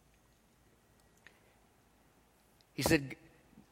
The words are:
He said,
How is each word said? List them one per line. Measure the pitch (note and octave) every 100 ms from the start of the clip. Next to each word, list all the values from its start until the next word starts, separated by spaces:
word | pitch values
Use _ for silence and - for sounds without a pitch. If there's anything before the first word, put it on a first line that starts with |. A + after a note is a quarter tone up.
| - - - - - - - - - - - - - - - - - - - - - - - - - - -
He | -
said, | C3 D#3 C3+ - - - - - -